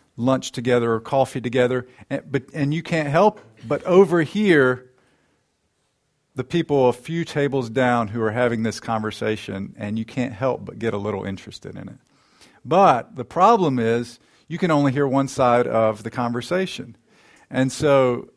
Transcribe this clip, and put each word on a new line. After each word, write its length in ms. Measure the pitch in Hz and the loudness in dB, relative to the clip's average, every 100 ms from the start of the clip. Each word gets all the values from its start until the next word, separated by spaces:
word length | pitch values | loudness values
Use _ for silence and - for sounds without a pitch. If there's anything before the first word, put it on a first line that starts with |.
| _ - | _ -4
lunch 360 | 123 131 - | 0 0 -2
together 420 | - 120 123 117 | -6 0 2 2
or 60 | 110 | -2
coffee 420 | - 139 127 131 | 0 0 0 -2
together. 460 | 120 127 123 127 - - - | -2 0 0 0 -6 -16 -10
And, 140 | 143 - | -10 -6
but, 120 | 139 - | -6 -6
and 180 | 160 143 | -4 -2
you 120 | 160 | -2
can't 260 | - 160 143 | -4 -4 0
help 320 | 160 214 - - _ 117 | 4 4 2 -10 _ -6
but 160 | 143 | -4
overhear 1040 | 180 185 175 175 147 208 208 156 127 123 - _ _ _ _ _ _ _ _ _ _ _ _ _ _ 131 | 4 6 6 4 0 2 4 6 4 2 -6 _ _ _ _ _ _ _ _ _ _ _ _ _ _ -10
the 80 | |
people 440 | 123 175 165 143 127 | -4 -4 0 2 2
a 60 | |
few 320 | - - 165 156 | 2 -6 -8 -4
tables 420 | 151 143 135 117 | -2 -2 -2 -4
down 420 | 117 123 120 107 | 0 2 0 -2
who 120 | 117 | -4
are 100 | 110 | -2
having 300 | 113 123 117 | 0 0 0
this 180 | 110 - | -4 -6
conversation, 960 | - 110 107 - 110 107 - 98 98 - | -4 -4 -4 -4 -4 -4 -6 -10 -10 -10
and 220 | 104 110 | -8 -8
you 80 | 110 | -6
can't 280 | 131 123 | -6 -6
help 320 | 104 131 117 98 | -4 -4 -4 -8
but 120 | 107 | -8
get 160 | 113 | -6
a 40 | 104 | -4
little 280 | 107 98 101 | -4 -6 -8
interested 500 | 95 - - 98 98 | -10 -14 -18 -16 -16
in 120 | 98 | -16
it. 100 | - _ _ _ _ _ _ | -20 _ _ _ _ _ _
But 520 | 123 175 185 120 - - | 0 4 6 4 -2 -12
the 100 | 117 | -6
problem 540 | 165 202 233 160 123 | 2 4 4 2 0
is, 400 | 113 120 120 - _ _ - | 0 -2 -4 -14 _ _ -14
you 120 | 131 | -4
can 100 | 180 | 0
only 220 | 147 143 | 2 2
hear 160 | 135 139 | 2 0
one 200 | 135 135 | 0 0
side 380 | - 123 120 120 | 0 4 4 2
of 380 | 113 110 107 | 2 0 0
the 80 | 110 | -6
conversation. 840 | - 120 120 - 180 185 - 117 - _ _ _ _ - | -4 -4 -4 -4 -4 -4 -8 -16 -20 _ _ _ _ -8
And 220 | 127 131 | -2 -2
so, 580 | - 151 139 127 120 - | 0 4 4 4 0 -8